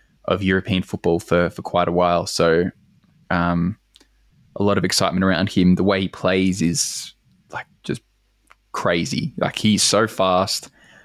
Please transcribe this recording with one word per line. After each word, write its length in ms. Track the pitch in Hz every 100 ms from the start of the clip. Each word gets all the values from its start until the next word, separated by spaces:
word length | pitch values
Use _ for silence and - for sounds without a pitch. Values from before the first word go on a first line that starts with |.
| _ _ -
of 180 | 95
European 400 | 95 95 - 92
football 360 | 87 - 90 85
for, 300 | - 87 87
for 120 | -
quite 260 | - 87 87
a 40 |
while. 340 | 87 90 87 82
So, 420 | - 85 82 90 - _ _ _ _ _
um, 480 | 90 87 87 87 107 _ _ _ _ _ _ _ -
a 60 |
lot 140 | 101 101
of 60 |
excitement 400 | 92 - 95 90
around 260 | 95 87 95
him. 260 | - 90 90
The 80 |
way 180 | 95 95
he 60 | 95
plays 520 | - 92 95 95 92
is, 520 | 82 80 - - - - _ _ _
like, 140 | - - _
just 180 | - - - _ _ _ _ _ _
crazy. 600 | - 98 87 85 - - -
Like, 200 | - -
he's 240 | 107 104
so 220 | - 101 110
fast. 640 | - 95 92 98 - - _ _ -